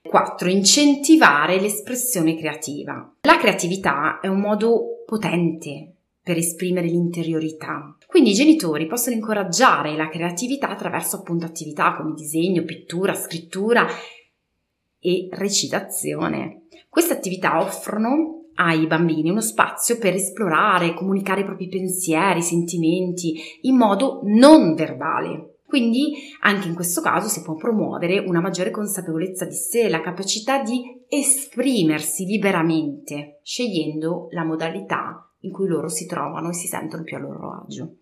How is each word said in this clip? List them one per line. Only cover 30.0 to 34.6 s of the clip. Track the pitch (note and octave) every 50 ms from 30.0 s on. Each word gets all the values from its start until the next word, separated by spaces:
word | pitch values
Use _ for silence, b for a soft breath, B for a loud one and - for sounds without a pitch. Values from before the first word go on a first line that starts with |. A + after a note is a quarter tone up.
| E3+
capacità | F3+ F3 F3 G3 F#3+ - A3+ G#3+ - C4+ C#4 -
di | G#3+ B3 B3+ B3 - - - - _
esprimersi | - D4 C4 - D4 - - - - A3+ B3+ C#4 C4 A3 E3+ D#3 D3+ D3+ D3+ - - - F#3+
liberamente, | F3+ G#3 G#3+ F3 G3 F#3+ F3 D#3+ E3+ D#3+ D#3+ D3 D3 C#3 C#3+ - - D3 D3 D3 - - _ _
scegliendo | - - - B3 A3+ F#3+ E3 D3+ D3+ D3+ D#3 D#3 E3 F3 F3 - - -
la | F3 E3
modalità | D#3+ D#3+ D#3+